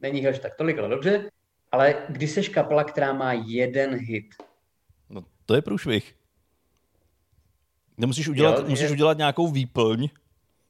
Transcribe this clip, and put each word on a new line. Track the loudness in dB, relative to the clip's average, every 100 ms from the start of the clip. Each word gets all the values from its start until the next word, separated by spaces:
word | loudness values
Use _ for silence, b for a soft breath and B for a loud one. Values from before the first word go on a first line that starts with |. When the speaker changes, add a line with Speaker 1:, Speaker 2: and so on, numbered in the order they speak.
Speaker 1:
není | -6 -2 -2
až | -2
tak | -6
tolik, | -4 -2 -2
ale | -2
dobře. | -2 0 0 -2 -16 _ _ _
Ale | 2 4 2 -4
když | -6 -4
seš | -2 -2
kapela, | 0 2 2
která | 0 -2 -2
má | -2 -2
jeden | -4 -4 -2 -2 0 -2
hit. | -4 -6 -8 -10 -18 -20 _ _ _ _ _ _
Speaker 2:
No, | -18 -18 _ 0
to |
je | 2
průšvih. | 2 -4 -2 -2 -2 -14 _ _ _ _ _ _ _ _ _ _ _ _ _ _ _ _ _ -2
Musíš | -2 0 -2
udělat, | 4 4 4
Speaker 1:
Jo, | 2
Speaker 2:
musíš | 0
Speaker 1:
je- | 0
Speaker 2:
udělat | 2 2 4
nějakou | 0 2 0
výplň, | 0 -2 2 2 2 -2 -6 _ _ _ _ _